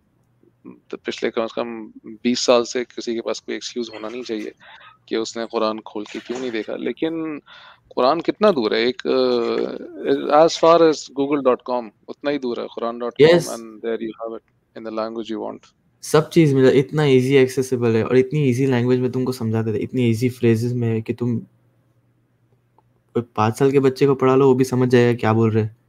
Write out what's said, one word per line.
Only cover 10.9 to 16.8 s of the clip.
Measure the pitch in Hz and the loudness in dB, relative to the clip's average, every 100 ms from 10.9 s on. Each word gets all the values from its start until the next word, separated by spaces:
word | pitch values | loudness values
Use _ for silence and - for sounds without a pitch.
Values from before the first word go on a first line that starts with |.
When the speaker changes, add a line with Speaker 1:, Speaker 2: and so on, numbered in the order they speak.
| 147 - 127 | 2 -6 -4
Speaker 1:
google | 139 147 131 | -2 0 2
dot | 120 - | 0 -2
com, | 123 110 _ - | -6 -6 _ -20
उतना | - 147 | -10 -6
ही | 143 | -4
दूर | 127 113 | -4 -6
है, | 110 | -8
quran | - 117 120 | -6 -6 -6
dot | 120 | -10
com, | - 147 | 4 6
Speaker 2:
Yes। | 170 156 | 6 2
Speaker 1:
and | 117 | -8
there | 113 110 117 113 | -12 -12 -8 -6
you | 113 107 113 | -6 -10 -12
have | 110 | -12
it | _ _ _ 120 | _ _ _ -14
in | 110 | -10
the | 110 | -6
language | 110 113 110 107 | -6 -6 -8 -8
you | 107 | -8
want। | 110 _ _ _ _ | -12 _ _ _ _
Speaker 2:
सब | - 151 151 | 0 0 2
चीज | 170 156 | 2 4
मिला, | 135 131 | 6 4
इतना | 127 | 4